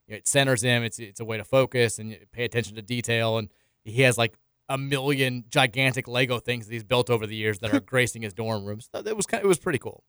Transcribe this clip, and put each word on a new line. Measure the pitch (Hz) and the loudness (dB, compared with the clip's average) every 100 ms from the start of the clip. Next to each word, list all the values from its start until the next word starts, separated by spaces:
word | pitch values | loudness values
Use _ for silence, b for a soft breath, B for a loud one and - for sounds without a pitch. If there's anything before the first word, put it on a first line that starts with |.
| _ | _
you | |
know, | 104 | -6
it | - | 0
centers | 139 135 127 | 2 4 2
him. | 127 120 | 2 0
It's, | 117 - | 0 -8
it's | 110 - | -14 -10
a | 113 | -8
way | 113 | -6
to | 104 | 2
focus | 135 127 127 117 - | 2 4 2 2 0
and | 110 | -10
you | 104 - | -14 -14
pay | - | -6
attention | 120 120 107 107 | -2 -2 -4 -8
to | |
detail. | 104 120 117 117 113 113 | -6 -4 0 0 2 0
And | 107 _ _ _ - | -4 _ _ _ -4
he | 113 | 4
has, | 131 117 | 4 4
like, | 113 - _ _ - | 0 -2 _ _ -8
a | 135 | -6
million | 139 139 135 139 131 123 - | -2 -2 0 0 0 -2 -2
gigantic | 147 131 135 135 131 123 | 2 2 2 0 0 -2
Lego | 120 131 120 | -2 0 -2
things | - 120 104 | -2 -6 -6
that | |
he's | 117 | -12
built | 101 123 120 | 0 2 4
over | 120 107 | 0 0
the | 110 | -2
years | 107 104 | -2 -2
that | 117 | 0
are | 139 | 0
<laughs> | - | 2
gracing | 127 120 113 | 0 0 -2
his | 110 | -8
dorm | 92 113 110 101 | -4 -4 -4 -4
rooms. | 107 - | -10 -10
So | - 208 | -8 -6
it | 220 | -4
was | - | -2
ki-, | 226 | 0
it | 202 | 2
was | 180 | 2
pretty | - 139 | 2 -2
cool. | 107 - | -4 -12